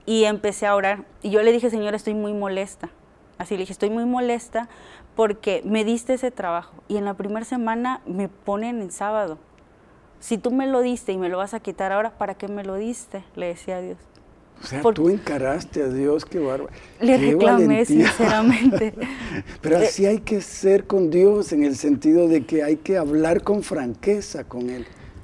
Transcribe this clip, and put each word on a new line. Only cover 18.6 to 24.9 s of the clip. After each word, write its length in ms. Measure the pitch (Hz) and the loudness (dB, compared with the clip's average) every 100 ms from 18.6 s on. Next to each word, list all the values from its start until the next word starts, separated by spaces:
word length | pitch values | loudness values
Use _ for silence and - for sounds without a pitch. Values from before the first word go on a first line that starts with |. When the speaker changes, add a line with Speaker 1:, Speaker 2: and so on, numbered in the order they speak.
| 254 202 220 220 247 269 226 | 4 4 -2 -4 -10 -10 -8
Speaker 2:
<laughs> 320 | - - - | -8 -10 -8
Pero 180 | 156 175 | 0 4
Speaker 1:
Eh, 80 | 214 | 2
Speaker 2:
así 200 | - 196 | 2 2
hay 140 | 214 | 2
que 200 | - 208 | -2 -4
ser 460 | - - 190 196 196 | -6 -2 4 4 4
con 240 | 196 165 | 2 4
Dios, 420 | 175 196 208 175 | 6 6 4 0
en 120 | 147 | 2
el 120 | 147 131 | 2 0
sentido 520 | 147 139 156 170 170 | 0 2 4 6 6
de 180 | 160 123 | 2 2
que 160 | 156 | -2
hay 140 | 151 156 | 0 -2
que 200 | - 190 | 0 0
hablar 460 | 147 151 160 170 | 2 2 2 2
con 200 | - 208 | 0 -2
franqueza 800 | - 165 123 110 196 208 190 151 | -2 -6 -6 -4 -2 -2 -2 -12
con 260 | - 120 123 | -10 -8 -8
Él. 160 | 127 113 | -8 -14